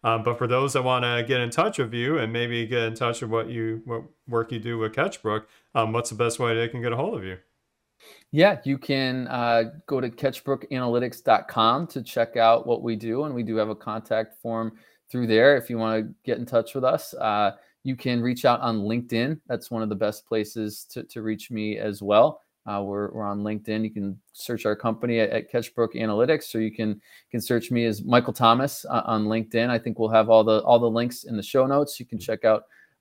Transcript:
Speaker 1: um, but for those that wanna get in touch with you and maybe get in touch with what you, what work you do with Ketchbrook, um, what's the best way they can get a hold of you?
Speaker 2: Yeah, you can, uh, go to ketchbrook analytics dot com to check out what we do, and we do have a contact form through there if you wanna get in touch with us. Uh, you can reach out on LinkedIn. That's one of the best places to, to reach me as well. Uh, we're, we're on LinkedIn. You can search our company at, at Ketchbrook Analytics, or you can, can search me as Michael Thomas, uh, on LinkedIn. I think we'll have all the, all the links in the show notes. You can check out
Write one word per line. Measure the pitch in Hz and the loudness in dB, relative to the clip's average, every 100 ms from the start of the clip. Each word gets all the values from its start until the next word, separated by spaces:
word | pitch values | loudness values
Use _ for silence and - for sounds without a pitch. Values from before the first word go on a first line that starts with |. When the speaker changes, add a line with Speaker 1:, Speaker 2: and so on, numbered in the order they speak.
Speaker 1:
um, | 117 113 | 2 0
but | 110 117 | 0 -2
for | 123 | 0
those | 123 135 | 2 2
that | 131 | 0
wanna | 127 127 120 120 | 2 2 2 -2
get | 117 127 | 0 0
in | 117 | 0
touch | 117 202 202 | 0 0 0
with | 120 | -4
you | 120 123 156 | -2 -2 -2
and | 113 | -2
maybe | 117 120 120 113 | -4 -4 -4 -2
get | 120 | -2
in | 113 | -2
touch | 113 120 110 | -2 -4 -4
with | 117 | -2
what | 113 110 | -2 -2
you, | 120 113 113 | -4 -4 -6
what | 117 117 - _ - | -8 -10 -10 _ -4
work | 117 113 | -4 -2
you | 117 | -6
do | 110 117 | -6 -4
with | 110 | -4
Ketchbrook, | 110 180 - 110 107 - _ _ | -2 -4 -4 -4 -4 -6 _ _
um, | - 110 | -2 0
what's | 113 117 | -2 -4
the | 104 | -2
best | 117 - | -2 0
way | 120 | 0
they | 113 117 | 0 -2
can | 123 | -4
get | 117 | -4
a | 120 | -2
hold | 175 | -4
of | 226 | -6
you? | 95 92 _ _ _ _ _ _ - - _ | -8 -12 _ _ _ _ _ _ -20 -20 _
Speaker 2:
Yeah, | 147 190 165 | 6 6 4
you | 139 139 | -4 -4
can, | - 139 131 127 123 | 0 0 0 -2 -4
uh, | 123 117 117 113 151 - | -2 2 4 2 -6 -4
go | 127 | -2
to | 120 | -2
ketchbrook | - 139 120 - 123 - | -2 -4 -2 -4 -4 -2
analytics | 131 123 120 123 - | -4 0 0 0 -4
dot | - 107 - | 2 2 2
com | 120 110 131 165 | 4 4 4 -2
to | 135 | -8
check | 113 - 117 123 | -6 -2 0 4
out | 113 117 113 | 6 6 2
what | 117 | -2
we | 120 110 | -2 -6
do, | 113 120 | -4 -4
and | 151 | -4
we | 123 | -4
do | 110 110 | -4 -2
have | 107 | -2
a | |
contact | 107 - 110 - 113 110 - | -4 -8 -8 -2 -2 -2 -8
form | 117 113 113 - _ _ _ | -6 -4 -6 -8 _ _ _
through | 123 117 | -4 2
there | 110 131 143 | 6 8 6
if | - | 0
you | 117 | -4
wanna | 110 110 113 - | 0 -2 -4 -8
get | - 117 | -6 -6
in | |
touch | 120 117 113 | 0 0 0
with | 135 | -2
us. | 127 147 - | 0 0 -4
Uh, | - 110 104 101 98 _ _ | -4 0 2 2 0 _ _
you | 131 127 | -8 -4
can | 131 120 | -2 0
reach | 120 123 | 0 2
out | 127 120 | 2 2
on | 123 113 | 0 -2
LinkedIn. | 101 117 120 113 127 156 - | -2 -2 -2 -2 -2 -4 -6
That's | 120 - | -8 -6
one | 117 | -6
of | 110 | -4
the | |
best | 101 107 107 _ | -2 -2 -4 _
places | 113 104 117 107 104 - | -4 -2 -6 -8 -8 -14
to, | 123 | -14
to | 117 120 | -12 -10
reach | 110 107 - | -6 -8 -8
me | 113 107 104 | -8 -6 -6
as | 107 101 | -6 -6
well. | 101 104 143 - _ _ - | 4 6 6 4 _ _ -8
Uh, | 101 | -6
we're, | 101 101 104 | -6 -6 -6
we're | 110 104 | -6 -6
on | 101 | -6
LinkedIn. | 104 107 107 110 | -6 -6 -4 -4
You | 107 | -4
can | 107 98 95 _ | -4 -6 -8 _
search | - - 117 110 | -16 -8 -4 -2
our | |
company | 107 117 110 123 117 | 0 -2 -2 -2 2
at, | 107 | 2
at | 113 - | 0 -2
Ketchbrook | 123 117 - 113 | -4 -4 -2 -2
Analytics, | - 110 104 127 156 - | 0 -2 2 2 0 -2
or | 113 | -4
you | 110 | -4
can, | 107 110 104 _ - _ | -2 -4 -4 _ -20 _
can | 120 | -8
search | - 120 113 | 0 0 0
me | 120 117 | 0 0
as | 104 | -2
Michael | 101 120 123 | 2 2 2
Thomas, | - 117 120 139 - - | 2 4 4 2 -6 -4
uh, | 117 | -4
on | 113 110 107 | 0 -2 0
LinkedIn. | 113 110 117 120 | -2 -2 -2 0
I | 120 | -2
think | 117 110 | -4 -4
we'll | 110 | 4
have | 113 110 | 4 8
all | 113 | 6
the, | 110 110 | 8 4
all | - 120 | 6 6
the | 120 | 6
links | 113 120 123 | 0 -2 -6
in | - 110 | -8 -8
the | |
show | 98 139 131 | -2 0 2
notes. | 139 143 - | 2 0 -6
You | 120 | -10
can | 107 | -10
check | - 110 | -6 0
out | 113 107 - _ _ _ | 2 2 0 _ _ _